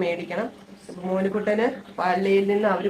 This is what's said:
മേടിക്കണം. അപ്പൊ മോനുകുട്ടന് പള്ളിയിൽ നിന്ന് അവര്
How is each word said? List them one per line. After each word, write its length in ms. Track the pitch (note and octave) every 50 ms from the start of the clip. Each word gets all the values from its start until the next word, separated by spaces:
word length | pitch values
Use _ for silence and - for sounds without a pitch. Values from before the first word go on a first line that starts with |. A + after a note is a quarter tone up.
| F#3
മേടിക്കണം. 440 | E3+ E3+ F3 E3+ - F3 F#3+ A3+ C4+ - - - - - - - -
അപ്പൊ 120 | - F3+ F3+
മോനുകുട്ടന് 600 | F#3 F#3 F#3+ F#3+ G3 G3+ G#3 G3 G#3 G#3 G#3+ A#3 C4 B3+ - - - - -
പള്ളിയിൽ 460 | E3+ F#3 F3+ G3 G3 G3 G3 G3 G3 G3
നിന്ന് 180 | G3+ G#3 G#3+ G#3 F#3
അവര് 160 | F3 G3